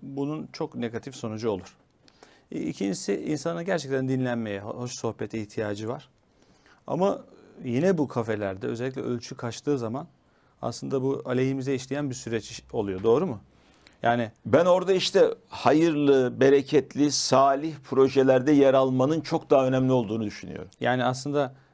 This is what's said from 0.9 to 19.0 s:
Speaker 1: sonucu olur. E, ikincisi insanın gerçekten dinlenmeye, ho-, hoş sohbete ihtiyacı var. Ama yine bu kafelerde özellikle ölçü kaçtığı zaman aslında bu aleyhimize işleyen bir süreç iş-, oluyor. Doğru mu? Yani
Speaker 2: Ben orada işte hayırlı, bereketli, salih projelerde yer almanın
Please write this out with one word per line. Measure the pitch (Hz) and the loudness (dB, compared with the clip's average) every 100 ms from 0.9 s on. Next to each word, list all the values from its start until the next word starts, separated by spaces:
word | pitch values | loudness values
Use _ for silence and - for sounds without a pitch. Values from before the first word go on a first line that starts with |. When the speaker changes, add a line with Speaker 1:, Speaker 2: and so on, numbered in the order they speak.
| 113 139 - | -8 -12 -12
Speaker 1:
sonucu | 113 107 113 | -10 -6 -4
olur. | 95 - _ _ _ _ _ - _ _ | -4 -8 _ _ _ _ _ -20 _ _
E, | - | -8
ikincisi | - - 196 175 - 202 - | -8 -4 -6 -4 -4 -4 -4
insanın | 151 165 170 | -4 -4 -6
gerçekten | 175 170 135 135 131 | -4 -4 -2 -4 -2
dinlenmeye, | 131 127 117 110 98 | -2 -2 -4 -4 -6
ho-, | 107 123 | -8 -10
hoş | 123 | -10
sohbete | - 117 - 110 113 | -6 -6 -6 -8 -8
ihtiyacı | 104 - 104 104 110 | -8 -6 -4 -4 -8
var. | 143 - _ _ _ _ _ _ _ - | -10 -14 _ _ _ _ _ _ _ -8
Ama | 156 196 - - - - - | -2 0 -2 -10 -20 -20 -12
yine | 127 120 185 170 | -4 0 2 2
bu | 143 | 0
kafelerde | 123 110 104 98 95 120 | -2 -4 -4 -4 -6 -6
özellikle | 117 131 131 | -6 -6 -6
ölçü | 117 117 - 131 | -6 -6 -8 -10
kaçtığı | 117 - 147 139 | -10 -6 -4 -2
zaman | 110 131 175 _ _ _ _ _ | -4 -8 -12 _ _ _ _ _
aslında | 123 - 139 135 | -8 -8 -6 -2
bu | 135 139 | -2 -4
aleyhimize | 127 127 131 135 131 | -4 -2 0 -2 -4
işleyen | 131 - 143 143 | -6 -4 -6 -6
bir | |
süreç | 120 113 113 - | -8 -6 -6 -6
iş-, | - - | -16 -8
oluyor. | 120 101 92 | -4 -4 0
Doğru | 113 127 185 | 2 4 2
mu? | 101 - _ _ _ _ _ | -6 -14 _ _ _ _ _
Yani | 117 120 110 - 113 | 0 0 -2 -8 2
Speaker 2:
Ben | 143 180 | 4 6
orada | 180 180 | 4 4
işte | 190 - 190 156 - _ | 0 2 4 4 2 _
hayırlı, | - 123 151 165 147 143 135 123 113 | 0 4 6 4 4 4 4 4 2
bereketli, | 135 139 131 143 131 131 147 | 4 4 4 0 0 0 0
salih | 135 - 131 139 139 160 143 | 0 2 4 4 2 -4 -10
projelerde | - 131 135 135 131 131 131 | 0 4 4 6 6 4 4
yer | 143 135 | 6 6
almanın | 135 131 127 | 6 2 2